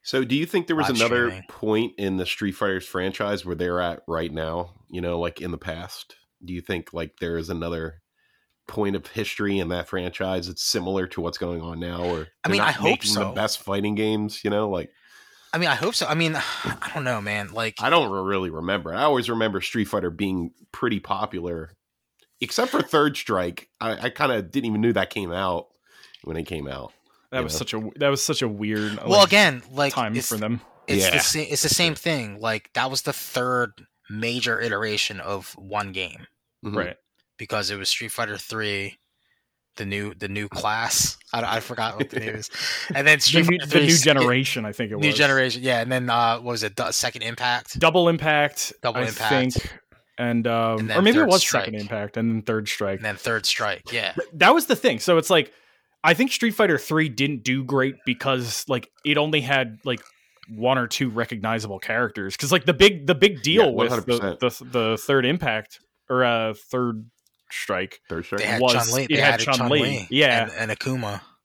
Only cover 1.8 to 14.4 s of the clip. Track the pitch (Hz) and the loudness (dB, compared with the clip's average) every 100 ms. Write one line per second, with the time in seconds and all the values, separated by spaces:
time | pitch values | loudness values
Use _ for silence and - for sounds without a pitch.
1.8 | 117 - 98 95 90 - 104 90 101 92 | 0 -2 -2 -2 -4 -2 -4 -2 -2 -2
2.8 | - 92 95 98 104 104 90 82 90 87 | -4 -4 -4 -4 -4 -4 -4 -4 -2 0
3.8 | 87 85 - 82 82 80 80 85 87 - | -2 -4 -6 -4 -4 -6 -6 -6 -8 -14
4.8 | _ 90 87 85 85 - 87 82 - 80 | _ -6 -4 -2 -4 -6 -10 -8 -8 -10
5.8 | 90 - - - _ _ 87 87 - 90 | -12 -16 -20 -20 _ _ -12 -12 -6 -8
6.8 | - 85 80 _ 87 85 80 85 85 85 | -6 -10 -10 _ -6 -4 -4 -6 -6 -6
7.8 | 80 78 _ _ _ _ _ _ - - | -8 -12 _ _ _ _ _ _ -10 -4
8.8 | 101 98 - - 104 - 101 98 85 87 | -2 -2 -6 -8 -6 -4 -2 0 0 -4
9.8 | 82 95 90 - 92 92 87 87 - 107 | -4 -6 -6 -4 -4 -4 -6 -6 -2 -2
10.8 | 90 95 90 - 85 - 90 85 85 82 | -2 -2 -2 -4 -6 -4 -6 -6 -8 -8
11.8 | 87 87 87 85 78 _ - 202 202 - | -8 -4 -2 -4 -6 _ -2 2 2 2
12.8 | - - 104 107 101 - 107 - - 98 | 0 2 0 -2 -2 -2 -2 -4 -4 -2
13.8 | 104 104 107 107 104 - | -2 0 0 0 -4 -4